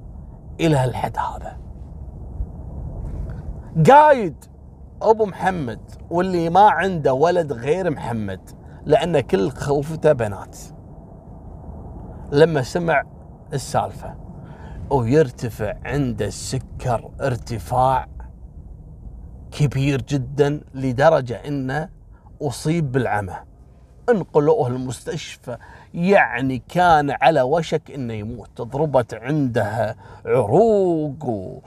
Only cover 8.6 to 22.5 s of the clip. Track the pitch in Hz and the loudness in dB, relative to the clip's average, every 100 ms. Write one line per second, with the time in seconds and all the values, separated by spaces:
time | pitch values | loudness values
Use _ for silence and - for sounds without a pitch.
8.6 | - - 139 147 170 156 - 190 180 - | -20 -12 2 2 4 0 2 0 0 -2
9.6 | 143 143 147 160 156 139 107 98 - - | -2 0 -2 0 2 2 0 -4 -12 -16
10.6 | - - - - - - - - - - | -18 -18 -20 -20 -20 -20 -20 -18 -18 -16
11.6 | - - - - - - - 143 160 151 | -14 -14 -14 -14 -14 -14 -2 4 6 4
12.6 | 123 180 165 143 - - - - - 143 | -2 -2 0 0 -2 -8 -20 -20 -10 -8
13.6 | - 123 101 - - - - - - - | -2 -2 -2 -6 -12 -14 -14 -16 -16 -16
14.6 | - - - 139 113 147 139 - 120 - | -14 -12 -2 0 4 4 4 0 -8 -6
15.6 | 107 92 - 139 131 107 104 - - 135 | -6 -6 -4 -2 -2 -2 -4 -6 -6 -6
16.6 | - - 127 113 - - 135 123 - 113 | -6 -6 -2 -2 -4 -6 -4 -4 -6 -8
17.6 | - 127 131 131 - - - - - - | -2 2 2 2 -4 -12 -16 -18 -20 -18
18.6 | - - - - - - - - - - | -18 -18 -18 -18 -16 -16 -16 -18 -14 0
19.6 | 143 135 139 135 113 143 123 143 143 147 | 0 2 0 0 0 -4 -2 2 2 2
20.6 | - 135 131 120 151 156 123 110 143 143 | -6 -6 -2 4 6 4 2 -6 -6 -6
21.6 | 131 143 170 - - - - - 147 | -4 -4 -6 -12 -20 -20 -20 -8 -6